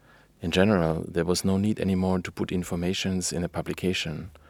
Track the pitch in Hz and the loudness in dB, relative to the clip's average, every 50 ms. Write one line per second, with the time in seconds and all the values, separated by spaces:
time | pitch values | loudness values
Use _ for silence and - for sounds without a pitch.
0 | _ - - - - _ _ _ - 85 80 92 95 107 107 92 82 80 80 80 | _ -20 -20 -20 -20 _ _ _ -6 0 4 4 6 6 6 4 4 2 2 0
1 | - 85 87 87 82 85 90 - - 98 95 95 101 104 107 - - 95 95 92 | -4 -2 -2 0 0 2 0 2 2 2 2 2 2 0 0 0 0 0 2 2
2 | 92 92 92 92 87 - - - 101 - - 92 87 - 92 85 87 90 98 - | 2 2 2 0 -2 -4 -6 -6 -4 -2 -2 -4 -2 -2 -4 -2 0 0 -2 -2
3 | - 95 92 92 87 - - 85 87 85 - 90 80 - 90 - - 90 95 - | -2 -2 -2 -2 -2 -2 -2 -2 -4 -2 -4 -6 -6 -6 -6 -2 -2 -2 0 0
4 | - 82 76 78 85 95 - - - - | -4 -6 -6 -8 -10 -12 -16 -20 -20 -20